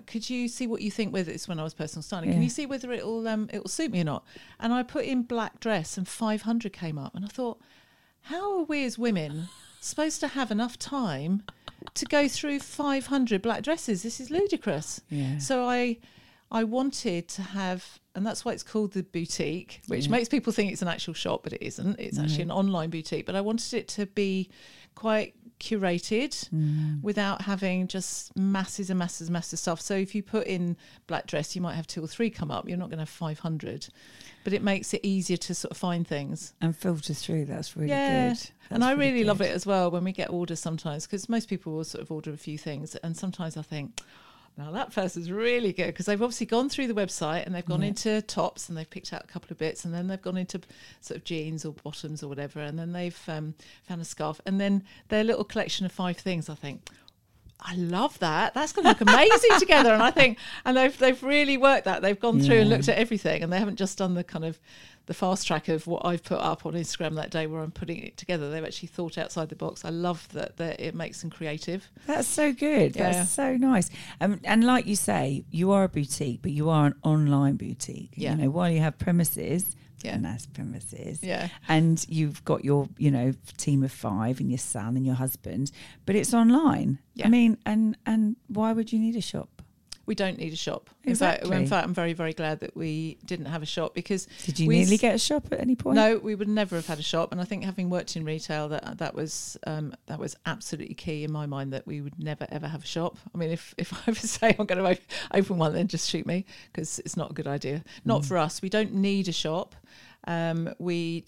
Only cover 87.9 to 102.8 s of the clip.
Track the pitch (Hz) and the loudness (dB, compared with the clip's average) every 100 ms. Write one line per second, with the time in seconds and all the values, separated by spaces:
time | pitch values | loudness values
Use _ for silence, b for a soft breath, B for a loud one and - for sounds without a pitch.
87.9 | - - 220 214 233 - 208 220 226 220 | 0 0 2 4 0 -4 0 2 2 0
88.9 | 226 226 233 - - - _ - _ _ | 2 2 0 -4 -6 -8 _ -20 _ _
89.9 | - - 208 190 170 160 160 - - - | -16 -6 -2 -2 -2 -6 -6 -6 -6 -10
90.9 | _ 262 226 180 - 180 185 185 190 165 | _ -2 2 4 2 2 2 4 2 2
91.9 | 180 170 170 160 160 156 156 - - 165 | 0 0 0 -2 -2 -2 -2 -6 -6 -4
92.9 | 156 160 - - 180 139 160 151 - 160 | -2 -4 -8 -8 -8 -6 -6 -6 -4 -4
93.9 | - 180 190 - B - 139 160 165 185 | -4 -2 -4 -4 B -6 2 6 8 8
94.9 | 214 240 226 - 294 - - 247 247 269 | 6 6 4 2 0 0 -2 2 0 4
95.9 | 269 220 220 214 208 208 214 196 170 160 | 6 6 4 0 -2 0 2 0 -2 -4
96.9 | 151 156 160 - 180 180 196 190 190 175 | -4 -2 0 0 -2 -4 -4 -4 -2 -2
97.9 | 180 - 170 156 156 - 151 151 151 - | -2 -2 -6 -4 -6 -4 -4 -2 -4 -6
98.9 | 175 160 - 156 - - - - 156 151 | -6 -6 -4 -6 -6 -10 -10 -6 -4 -6
99.9 | - - 151 143 - - 214 - 156 - | -8 -10 -6 -6 -6 -8 -6 -6 -8 -8
100.9 | - - 156 156 151 147 139 135 131 - | -10 -6 -6 -4 -4 -4 -6 -6 -8 -8
101.9 | 147 143 160 156 147 - 151 160 151 | -8 -8 -8 -8 -6 -8 -8 -8 -8